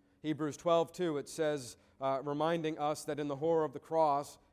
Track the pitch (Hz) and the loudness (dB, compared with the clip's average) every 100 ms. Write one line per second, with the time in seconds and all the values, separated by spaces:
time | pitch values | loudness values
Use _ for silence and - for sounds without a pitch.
0 | _ _ 151 143 156 131 170 170 165 - | _ _ -4 -2 -2 -2 2 4 2 0
1 | 175 143 131 - 156 147 117 - _ - | -2 -2 -4 -2 0 0 -6 -16 _ -6
2 | 135 135 143 147 160 170 156 151 147 151 | -2 -2 -2 0 2 2 0 -2 -2 -2
3 | - 143 147 135 160 160 151 143 - 160 | -4 -4 -4 -2 2 2 2 -4 -2 2
4 | 156 143 143 - _ | 4 2 -2 -12 _